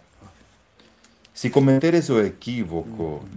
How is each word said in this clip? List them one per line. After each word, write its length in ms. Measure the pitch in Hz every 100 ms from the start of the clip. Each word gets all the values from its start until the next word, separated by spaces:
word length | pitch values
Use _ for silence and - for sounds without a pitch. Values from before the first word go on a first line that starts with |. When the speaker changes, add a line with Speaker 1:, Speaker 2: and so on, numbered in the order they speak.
| _ _ 98 _ _ _ _ _ _ _ _ _ _
Speaker 1:
Se 160 | - 123
cometeres 600 | 143 135 135 160 170 151
o 100 | 117
equívoco 1000 | 101 - - 123 90 82 78 73 80 76
Speaker 2:
Uhum. 60 | 67